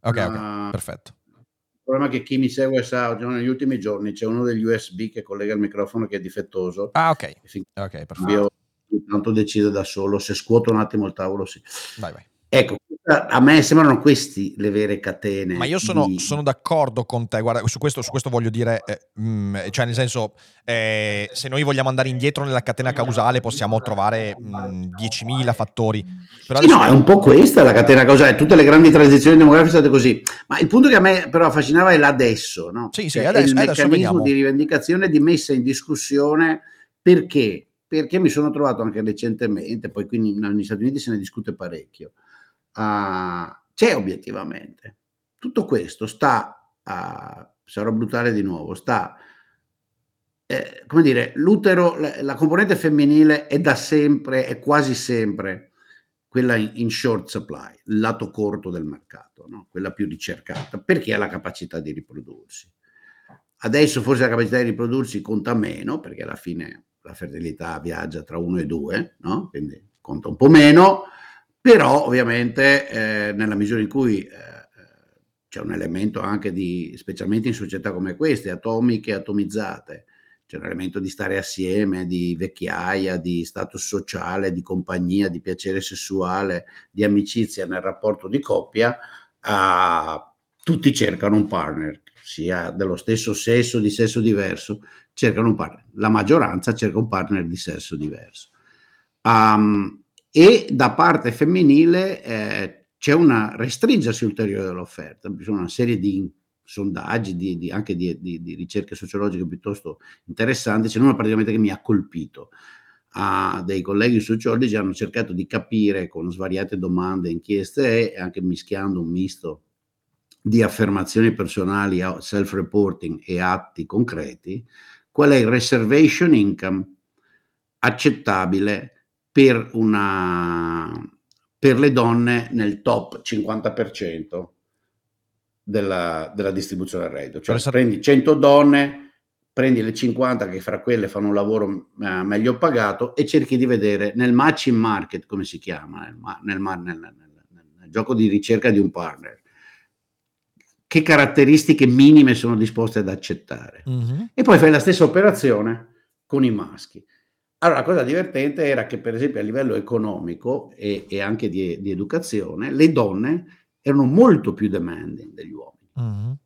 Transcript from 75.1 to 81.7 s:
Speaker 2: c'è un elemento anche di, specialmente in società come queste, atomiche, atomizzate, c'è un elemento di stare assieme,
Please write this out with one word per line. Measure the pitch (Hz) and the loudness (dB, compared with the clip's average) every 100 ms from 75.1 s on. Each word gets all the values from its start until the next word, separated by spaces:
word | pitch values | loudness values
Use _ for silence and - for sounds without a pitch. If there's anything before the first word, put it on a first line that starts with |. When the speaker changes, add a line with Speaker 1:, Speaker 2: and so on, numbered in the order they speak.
| _ _ _ _ | _ _ _ _
Speaker 2:
c'è | - | -14
un | 80 | -10
elemento | 87 85 87 107 101 | -8 -6 -4 -4 -4
anche | 95 104 104 | -6 -4 -6
di, | 90 92 90 80 - | -6 -6 -6 -8 -14
specialmente | - - 95 107 117 | -16 -10 -4 -2 -2
in | |
società | 110 98 98 101 | -6 -8 -10 -8
come | 90 95 92 | -8 -8 -4
queste, | 156 139 104 | -2 -2 -4
atomiche, | 90 113 113 123 113 101 | -10 -6 -2 0 -2 -4
atomizzate, | 98 98 104 101 101 101 80 _ 76 _ _ _ _ _ | -8 -6 -6 -4 -6 -8 -12 _ -20 _ _ _ _ _
c'è | 76 | -16
un | 85 | -12
elemento | 85 92 104 | -10 -8 -8
di | 95 | -10
stare | - 98 98 | -8 -6 -6
assieme, | 95 - 92 | -6 -8 -4